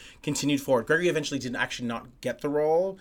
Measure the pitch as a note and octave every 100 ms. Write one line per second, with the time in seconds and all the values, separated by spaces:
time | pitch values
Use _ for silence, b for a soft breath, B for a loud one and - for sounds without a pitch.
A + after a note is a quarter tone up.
0 | B B - C#3+ C#3 C#3 C#3 B2+ A2+ D#3+
1 | F3 D#3 C#3+ C#3 A#2+ A#2 B2+ - A#2+ A#2
2 | - - B2 A#2+ D3 D3 D3+ E3 F#3+ F#3+